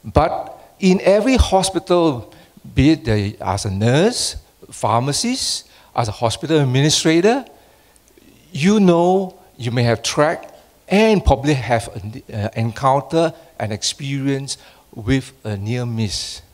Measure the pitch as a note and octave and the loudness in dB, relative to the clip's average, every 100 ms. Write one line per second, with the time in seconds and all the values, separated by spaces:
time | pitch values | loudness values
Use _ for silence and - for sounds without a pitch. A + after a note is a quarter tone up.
0 | A2 D3 D#3+ - - - - _ F#3+ F#3+ | 0 0 0 -2 -10 -16 -20 _ 2 4
1 | B3 D4 C4+ B3+ - F#3+ F#3+ F3 - F3 | 4 4 2 2 2 2 0 -4 0 2
2 | E3 B2 - - - _ - - C3+ D#3 | 2 0 -10 -20 -20 _ -6 2 4 2
3 | A#2+ G#2+ G2+ - - G2+ G#2 F#2+ A2+ C#3 | 0 -2 -2 -6 -4 -4 -4 0 2 4
4 | G#3 B3 - - _ _ - - A2 A2+ | 2 0 -8 -8 _ _ -20 -6 0 0
5 | C3+ C#3 A#3 C4 - - - - _ - | 0 -2 -4 -4 -4 -6 -10 -20 _ -6
6 | A2+ - A2+ - C#3+ D#3 C#3 C3 D3+ - | -6 -2 -4 -4 0 0 2 2 2 2
7 | E3 E3 G3 C4 A#3+ - _ _ _ _ | 2 2 2 0 -6 -20 _ _ _ _
8 | _ _ _ _ _ - E3+ G#3+ F#3 E3+ | _ _ _ _ _ -2 2 4 4 4
9 | F3 F#3+ F#3 - - - A#2+ A#2+ A#2+ A2+ | 4 2 -2 -12 -20 -10 -4 0 2 0
10 | - - D3+ F3 - - _ _ - F#3+ | -2 0 0 0 -12 -20 _ _ 0 2
11 | A3 G3+ - C3 C#3 C#3 A2+ A#2 - A2 | 4 4 2 2 2 -2 0 -2 -2 -12
12 | G2 A2 - G#2+ G#2 A2+ A#2 A2+ C3+ C#3 | -12 -16 -12 -6 -4 -4 -6 0 0 0
13 | C#3 E3 E3 D#3+ - - G#2+ G#2 - - | 0 0 0 -4 -20 -10 -6 -6 -8 -8
14 | C#3 C#3 C3+ C3+ C#3 - - _ _ - | -6 -4 -2 -4 -6 -14 -16 _ _ -10
15 | G#2+ C3+ - _ A2 G#2 G#2 B2 A#2+ A2+ | -2 -2 -2 _ -10 -8 -6 -6 -4 -4
16 | G#2+ - - - _ | -4 -6 -12 -16 _